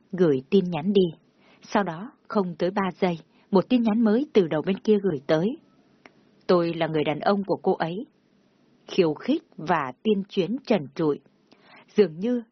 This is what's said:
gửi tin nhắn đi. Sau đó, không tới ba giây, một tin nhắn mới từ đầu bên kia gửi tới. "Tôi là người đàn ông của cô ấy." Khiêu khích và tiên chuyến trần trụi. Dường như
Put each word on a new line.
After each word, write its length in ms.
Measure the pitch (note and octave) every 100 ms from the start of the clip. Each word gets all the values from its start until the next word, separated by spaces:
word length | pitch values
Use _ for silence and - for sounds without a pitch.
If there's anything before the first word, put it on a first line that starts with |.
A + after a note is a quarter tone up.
| -
gửi 300 | F3 F3 C3+ C#3
tin 160 | G3 F3+
nhắn 280 | D#3+ F3
đi. 240 | G3+ F3 - _ _ _ _
Sau 220 | - A3
đó, 280 | F#3 D#3+ A3+ _ -
không 280 | G#3+ F#3 D#3+
tới 160 | F3+
ba 180 | G3+ F#3+ -
giây, 200 | F#3 E3 - _ -
một 180 | F#3 -
tin 140 | B3
nhắn 180 | A3+ G#3+
mới 260 | A3 A3 D4+
từ 140 | A3 E3
đầu 140 | D#3
bên 160 | D#3 F#3+
kia 200 | - G#3
gửi 180 | F#3+ D3 -
tới. 300 | D#3+ F#3+ D4+ _ _ _ _ - _ _ _ -
"Tôi 260 | F3+ E3+
là 140 | E3+ D#3+
người 160 | D#3
đàn 160 | D3+ D3
ông 240 | E3 G3+
của 160 | F#3+ D#3
cô 100 | -
ấy." 320 | - D#3+ F3+ D4 _ _ _ _ _ _ _ -
Khiêu 260 | - E3
khích 300 | C#3+ - D#4+ _ -
và 340 | D#3 E3+ C3+ -
tiên 200 | A3 G3+ F#3+
chuyến 260 | - E3+ C4 -
trần 200 | G#3 C3+ -
trụi. 240 | D#3+ C#3 _ _ _ _ _ - _ -
Dường 240 | F#3 D#3
như 240 | A3 B3 A3+